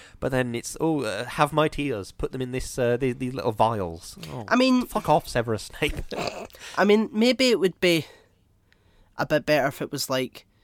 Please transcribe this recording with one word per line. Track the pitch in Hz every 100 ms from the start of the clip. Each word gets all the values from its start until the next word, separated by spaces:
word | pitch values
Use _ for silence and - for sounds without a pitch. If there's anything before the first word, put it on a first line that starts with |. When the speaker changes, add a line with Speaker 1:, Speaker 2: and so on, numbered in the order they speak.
| - -
Speaker 1:
But | 127
then | 131 123
it's, | 117 - -
"Oh, | 160 156
uh, | 110 98 120
have | - 151
my | 151 151
tears, | - 143 110 92
put | - -
them | 135
in | 127
this, | 127 - -
uh, | 120 123
the-, | 131
these | 123 127
little | 131 120
vials." | 107 110 110 90 82 - - 160
Oh, | 135 104
Speaker 2:
I | 247
mean | 262 254 240
Speaker 1:
fuck | 214 -
off, | 156 -
Severus | 123 117 107
Snape. | - - 147 - - - - -
<laughs> | 208 - - -
Speaker 2:
I |
mean, | 196 208 220
maybe | 214 240 254 254
it | 220
would | 185 -
be | 180 165 - - _ _ _ _ _ _ _ _ _ -
a | 147
bit | 151
better | - 151 135
if | -
it | 156
was | 143 -
like, | 131 131 - - _